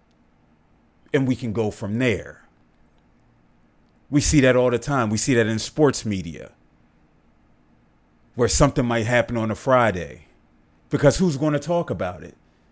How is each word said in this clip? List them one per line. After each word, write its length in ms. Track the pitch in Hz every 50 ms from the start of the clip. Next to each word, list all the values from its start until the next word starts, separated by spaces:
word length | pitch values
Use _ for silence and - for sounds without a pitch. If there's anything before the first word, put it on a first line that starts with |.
| _ _ _ _ _ _ _ _ _ _ _ _ _ _ _ _ _ _ _ _ _ _
and 160 | - 147 135 127
we 80 | 127
can 180 | - - 117 101
go 180 | 113 113 104
from 260 | 98 - - 98 104 117
there. 460 | 127 127 104 82 65 - 76 - _ _ _ _ _ _ _ _ _ _ _ _ _ _ _ _ _ _ _ _ _ _ _ _ _ _ _ _ _ _ _ _ _ -
We 100 | 135 147
see 180 | - - - 151
that 140 | 131 131 127
all 160 | 127 123 123
the 80 | 120 117
time. 320 | - - 143 135 117 107
We 80 | 107 107
see 160 | - - 131
that 100 | 117 113
in 140 | 107 113 110
sports 440 | - - - - 156 139 123 - -
media, 480 | 113 101 95 82 82 71 57 - - _ _ _ _ _ _ _ _ _ _ _ _ _ _ _ _ _ _ _ _ _ _ _ _ _ _ _ _ _ _ _ _ _ _ _ _ -
where 140 | - 123 110
something 360 | - - 151 139 - - 127
might 220 | 120 117 117 110
happen 320 | 110 123 123 113 - 123 117
on 140 | 110 110
a 40 | 107
Friday, 720 | - - 135 131 127 120 110 95 90 82 73 78 85 - _ _ _ _ _ _ _ _ _ _ _ _ -
because 280 | - 139 - 143 - -
who's 200 | 190 180 143 131
gonna 220 | 143 156 151 143
talk 320 | 143 160 170 175 165 -
about 320 | 123 85 98 90 90 82 78
it? 120 | 85 - _ _ _ _ _ _ _